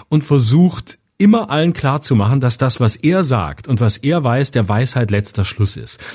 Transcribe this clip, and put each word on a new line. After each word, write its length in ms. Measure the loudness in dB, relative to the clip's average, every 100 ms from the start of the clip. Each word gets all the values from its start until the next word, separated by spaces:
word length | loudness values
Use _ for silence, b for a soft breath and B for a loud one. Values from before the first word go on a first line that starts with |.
| -2
und 160 | -2
versucht 720 | 2 2 4 4 4 0 -10 -18 _ 0
immer 300 | 4 4 2
allen 220 | 0 0
klarzumachen, 680 | 0 -2 -2 0 2 2 2
dass 200 | 0 0
das, 200 | -2 0
was 160 | 0
er 300 | 0 0 0
sagt 420 | 0 -2 -2 -8 -4
und 140 | 0
was 160 | 0 0
er 260 | 0 0
weiß, 300 | 0 0 0
der 160 | -2 0
Weisheit 420 | -2 -2 -2 0
letzter 340 | -2 -2 -4
Schluss 320 | -4 -2 -4 -4
ist. 220 | -10 -12 B